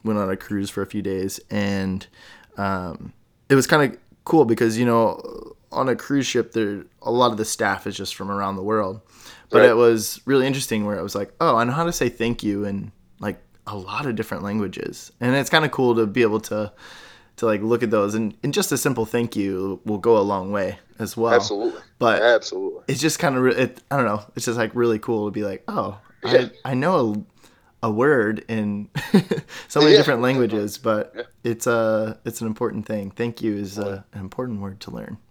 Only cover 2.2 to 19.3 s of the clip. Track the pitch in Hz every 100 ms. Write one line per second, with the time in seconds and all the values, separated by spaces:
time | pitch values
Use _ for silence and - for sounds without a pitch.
2.2 | - - - - 98 95 90 - - -
3.2 | _ _ _ 135 127 156 139 - _ _
4.2 | - 165 113 113 117 110 123 117 110 -
5.2 | - - - - _ - 131 120 - 143
6.2 | 127 123 113 113 104 101 - _ - 120
7.2 | 123 107 110 - 107 95 - 98 95 -
8.2 | 98 101 98 98 98 110 95 107 _ -
9.2 | - - _ 110 123 113 117 113 107 -
10.2 | - 135 131 135 127 110 104 101 98 101
11.2 | 98 - 165 117 120 139 170 165 123 -
12.2 | 113 120 107 101 101 98 104 - _ _
13.2 | 104 - _ _ - 104 92 107 143 110
14.2 | 110 90 98 107 98 - - - - _
15.2 | 123 135 135 165 151 - 127 117 110 110
16.2 | 113 107 110 107 104 - - - - -
17.2 | _ - 117 107 110 117 117 107 101 107
18.2 | 110 - 143 170 - 139 147 120 110 120
19.2 | 117